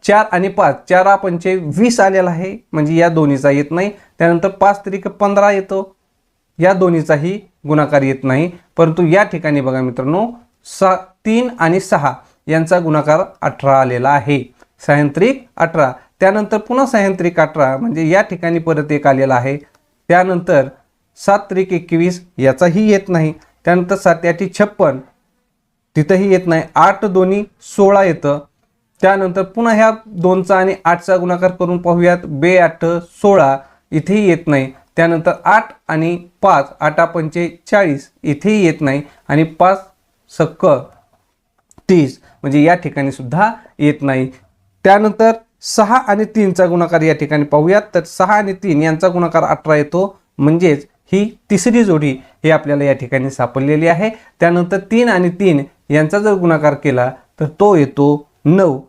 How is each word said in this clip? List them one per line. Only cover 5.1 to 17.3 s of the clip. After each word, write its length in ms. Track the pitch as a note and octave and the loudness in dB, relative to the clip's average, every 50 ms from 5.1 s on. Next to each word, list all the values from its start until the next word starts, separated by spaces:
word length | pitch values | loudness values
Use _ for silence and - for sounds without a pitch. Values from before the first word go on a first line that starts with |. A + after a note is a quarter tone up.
| - _ G#3 G3+ G3+ G3+ G3+ G#3 | -6 _ -2 0 2 2 2 2
येतो, 460 | G3+ G3 F#3+ - G3 F#3+ F#3+ F#3+ _ _ _ _ _ _ _ _ _ _ _ _ _ - | 0 -2 -4 -4 -6 -8 -8 -10 _ _ _ _ _ _ _ _ _ _ _ _ _ 0
या 140 | E3 F#3 | 0 0
दोन्हीचाही 680 | G3 F3+ F#3 F3+ E3+ D#3+ D3+ - D#3 C#3+ D3+ F3+ G3 G#3 - _ _ _ - D3 | 2 2 2 2 2 0 0 0 -2 -2 -2 -6 -6 -8 -12 _ _ _ -6 -2
गुणाकार 340 | D3+ D3+ D3 C#3+ D3 C#3+ | 0 0 0 0 -2 -2
येत 220 | C#3 C3+ C3+ C3+ - | -2 -4 -4 -4 -4
नाही. 260 | C3+ C3 C#3 E3 F3+ F3 - _ _ _ | -2 -2 -2 -2 -4 -8 -16 _ _ _
परंतु 300 | - E3 D#3+ D#3+ F3+ F3 | 0 0 0 2 0 0
या 160 | D#3 E3+ G3 | 2 2 2
ठिकाणी 380 | G#3 G#3 - D#3 - D#3 D3 C#3+ | 2 0 -4 -6 -4 -2 -2 -2
बघा 200 | B2+ C3 C3 C3 | -2 -2 -4 -4
मित्रांनो, 460 | B2+ B2+ B2 B2+ B2+ C#3 D#3+ F#3+ A3 A#3+ - - _ _ _ _ _ - - - | -4 -4 -6 -6 -4 -4 -2 -4 -4 -6 -8 -18 _ _ _ _ _ -20 -4 0
सा-, 160 | G3 F#3 F#3 F3+ - _ _ _ _ | 0 0 0 -2 -6 _ _ _ _
तीन 220 | A3 A3 A#3 B3 B3 B3 - | -2 0 0 -2 -4 -4 -2
आणि 220 | E3 E3 F3 F#3 | -2 0 0 -2
सहा 340 | F#3 - D#3 C#3 C#3+ C3+ B2 - _ _ _ _ _ - | 0 -2 -2 0 0 -2 -4 -6 _ _ _ _ _ -2
यांचा 300 | D#3 D#3+ D#3+ D#3+ F#3 E3+ | -2 -2 0 0 0 0
गुणाकार 420 | - D#3+ D3+ D3+ D3 D3 D3+ E3 G3 - - _ | 0 0 -2 0 2 2 0 0 0 -4 -8 _
अठरा 400 | - D3 - - - C#3 C3+ C3+ | -6 -6 -6 -2 0 2 2 2
आलेला 300 | C3 B2+ B2 A#2+ B2+ C3+ | 2 0 -2 -2 0 0
आहे, 440 | C#3+ C#3+ G#2+ C#3+ C#3+ C3+ B2+ - _ _ _ _ _ _ - | 0 0 0 -2 -4 -4 -4 -10 _ _ _ _ _ _ -2
सहांत्रिक 600 | - C#3+ D3 D3 C#3+ D3 E3 F#3+ B3 C4+ C4+ - _ _ | 0 2 2 2 0 0 0 0 0 0 -4 -10 _ _
अठरा. 360 | - E3 E3 E3 E3+ C#3+ B2+ B2+ - _ _ _ _ | -4 -4 -2 0 0 -2 -2 -2 -10 _ _ _ _
त्यानंतर 380 | F#3+ F#3+ G3+ G#3+ G#3+ G3+ A3 G#3+ | 0 0 2 0 -2 -2 -4 -6
पुन्हा 280 | G#3+ - B3 B3+ C4+ | -4 -4 -2 -2 -2
सहांत्रिक 540 | B3+ - G#3+ G3 G3 F#3+ F#3 F3 E3+ | 0 0 0 0 0 -2 -2 -4 -2